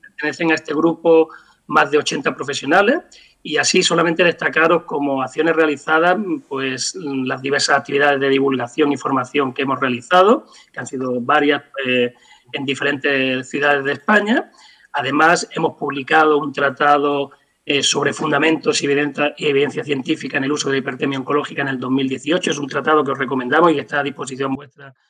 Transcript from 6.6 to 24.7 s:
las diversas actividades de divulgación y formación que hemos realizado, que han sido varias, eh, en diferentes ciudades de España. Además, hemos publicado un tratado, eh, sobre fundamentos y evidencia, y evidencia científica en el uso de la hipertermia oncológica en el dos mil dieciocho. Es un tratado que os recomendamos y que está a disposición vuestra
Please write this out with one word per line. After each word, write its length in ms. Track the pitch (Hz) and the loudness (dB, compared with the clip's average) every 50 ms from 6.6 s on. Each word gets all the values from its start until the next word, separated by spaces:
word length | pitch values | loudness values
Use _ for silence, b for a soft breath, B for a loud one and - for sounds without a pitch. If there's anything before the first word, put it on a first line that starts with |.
| 135 131 131 123 - - - | -4 -4 -4 -4 -6 -8 -8
las 460 | 190 165 139 135 135 127 131 135 131 131 | -8 -8 -6 -4 -4 -4 -4 -6 -6 -4
diversas 340 | 139 143 139 - - 143 | -4 -2 -2 0 0 0
actividades 420 | 139 - - 143 143 147 143 143 135 | 0 0 -2 0 2 4 4 4 2
de 80 | 139 | 2
divulgación 640 | 139 135 135 135 139 135 123 120 117 - 156 151 143 | 2 2 2 2 2 0 -2 -4 -6 0 0 2 2
y 60 | 139 | 2
formación 560 | 131 - 143 135 127 120 - - 143 139 131 123 | -2 -2 -2 -2 -2 -2 -2 -2 -2 -2 -2 -2
que 80 | - | -4
hemos 180 | 135 139 131 127 | -2 -2 -2 -2
realizado, 680 | 135 127 123 123 - - 180 180 185 208 254 311 - B B B B B _ | -2 -2 -2 -4 -4 2 4 6 6 6 6 2 0 B B B B B _
que 60 | 120 | -14
han 80 | 123 | -12
sido 340 | - 139 127 131 127 123 123 | -10 -8 -6 -4 -4 -4 -4
varias, 400 | 120 139 147 151 147 143 143 139 - _ - 139 135 | -2 0 2 2 4 2 0 0 -2 _ -12 -8 -4
eh, 280 | 127 123 123 123 120 - b b b b b b _ | -2 0 0 0 -2 -4 b b b b b b _
en 140 | - 143 135 | -10 -8 -6
diferentes 800 | 139 135 - 139 143 147 135 - 143 139 131 131 131 127 127 127 | -4 -4 -2 -2 -2 -2 -2 -2 0 0 0 0 0 -2 -4 -6
ciudades 380 | - - 143 143 147 143 139 135 | -6 -6 -2 0 2 2 2 0
de 80 | 139 143 | -4 -4
España. 580 | 139 - - 214 208 202 214 247 349 - - B B B B B B B B | -4 0 0 0 0 2 0 0 -2 -2 -4 B B B B B B B B
Además, 560 | - 143 127 131 139 151 160 165 175 165 - - | -8 -6 -4 -2 0 2 4 4 4 2 -2 -6
hemos 260 | - 165 165 143 - | -6 -4 -4 -4 -4
publicado 600 | _ - 143 139 143 131 127 156 156 156 156 151 143 | _ -6 -6 -6 -6 -4 0 2 4 4 4 4 2
un 120 | 151 139 | 0 -2
tratado, 800 | 131 139 143 139 131 - 151 147 147 143 143 143 143 139 139 139 b b b b b b _ | -4 -2 -2 -2 0 2 2 4 4 4 2 0 0 -2 -4 -6 b b b b b b _
eh, 200 | - 143 139 135 | -2 -2 0 0
sobre 280 | - - 143 143 143 | 0 -2 0 -2 -2
fundamentos 720 | 120 - 156 - 147 139 156 160 160 139 - 151 139 - | -2 -2 -2 -2 0 2 2 2 2 2 0 0 0 0
y 40 | 160 | 0
evidencia, 480 | 143 139 143 147 143 135 - 147 147 - | 0 0 0 0 -2 -2 -2 -2 -2 -2
y 80 | - - | -2 -2
evidencia 380 | 151 139 139 143 131 120 151 143 | 0 2 2 2 0 -2 -6 -4
científica 520 | 147 143 135 127 156 156 - 147 131 135 | -4 -4 -4 -2 -4 -4 -4 -4 -6 -4
en 80 | 143 135 | -4 -2
el 60 | 139 | -2
uso 160 | 147 143 - | -2 -2 -2
de 60 | 139 135 | -2 -2
la 60 | 135 | -2
hipertermia 400 | 127 143 131 131 151 139 139 131 | -2 -4 -6 -4 -4 -4 -2 -4
oncológica 420 | 123 - 143 147 - - 170 147 | -4 -2 -2 -2 -2 -4 -6 -6
en 80 | 139 139 | -4 -4
el 100 | 131 123 | -4 -6
dos 120 | 131 123 | -2 -2
mil 180 | 131 139 135 135 | 0 0 0 -2
dieciocho. 420 | 147 131 - 143 170 180 - 170 | -4 -6 -2 -2 -2 0 0 -2
Es 60 | 151 | -2
un 100 | 147 143 | -2 -6
tratado 380 | 135 139 143 131 156 156 151 135 | -6 -6 -4 0 2 2 2 2
que 60 | 139 | 0
os 60 | 131 | -2
recomendamos 540 | 131 135 127 139 131 123 127 147 160 175 170 | -2 -2 -2 -2 -4 -2 0 2 4 4 4
y 40 | 156 | 4
que 60 | - | 2
está 180 | - - 156 143 | -2 -4 -4 -4
a 40 | 143 | -4
disposición 520 | 143 135 165 139 135 135 127 139 135 135 | -4 -6 -8 -10 -10 -6 -6 -4 -4 -4
vuestra 380 | 139 147 131 | -6 -8 -20